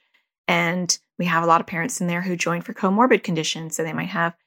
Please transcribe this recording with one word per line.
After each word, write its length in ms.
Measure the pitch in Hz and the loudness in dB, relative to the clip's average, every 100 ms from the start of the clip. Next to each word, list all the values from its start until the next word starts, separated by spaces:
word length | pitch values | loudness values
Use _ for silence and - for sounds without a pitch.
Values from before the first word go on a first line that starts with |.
| _ _ _ _ - | _ _ _ _ 0
And 480 | 175 170 180 175 - _ - | 2 2 0 -2 -4 _ -6
we 80 | 175 | -2
have 180 | 165 | 2
a 40 | 170 | 4
lot 140 | 165 | 4
of 40 | - | 2
parents 360 | 165 165 - | -4 -4 -2
in 60 | 175 | -2
there 140 | 170 | -2
who 140 | 185 175 | -2 -2
join 260 | 170 170 | -2 -2
for 120 | 170 | -6
comorbid 500 | - 190 202 254 214 | -2 2 4 4 4
conditions. 520 | - 160 156 160 160 - | 2 -2 -2 -6 -6 -6
So 80 | |
they 100 | 160 | -4
might 160 | 156 175 | -4 -4
have 260 | 185 170 - | -2 -2 -4